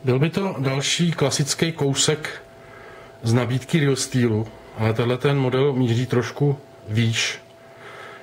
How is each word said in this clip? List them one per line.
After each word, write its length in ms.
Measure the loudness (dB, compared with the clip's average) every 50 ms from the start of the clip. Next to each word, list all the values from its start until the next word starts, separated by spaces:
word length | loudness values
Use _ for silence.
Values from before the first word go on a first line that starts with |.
| 2
Byl 160 | 2 2 2
by 100 | 2 2
to 260 | 0 -2 -2 -2 -2 -2
další 520 | -2 -2 -2 -2 -2 -2 0 0 0 0
klasický 600 | 2 2 0 0 2 0 -2 -2 0 0 0 0
kousek 720 | 0 -2 -2 0 0 0 2 0 0 -2 -4 -10 -12 -12 -16 -20 -20 -20 -20 -20 -20 -20 -20 -20 -20 -20 -20 -20 -20 -6 0
z 100 | 2 2
nabídky 460 | 2 2 2 -2 -4 -2 0 0 2
Rio 160 | 2 2 2
Steelu, 520 | 0 -2 -2 0 2 2 2 2 0 -2 -4 -10 -20 -20 -18 -6 -2
ale 160 | 0 0 2
tenhle 240 | 2 0 0 0 0
ten 200 | 2 2 2 2
model 360 | 2 2 2 2 2 2 2
míří 320 | 2 2 2 2 2 0
trošku 540 | 2 0 0 0 0 -2 0 2 2 0 0 -4 -20 -20 -20 -10 -4
výš. 520 | 0 2 2 2 2 0 -2 -4 -4 -8 -14 -20 -20 -20 -20 -20 -20 -20 -18 -18 -18 -16 -18 -18 -18 -20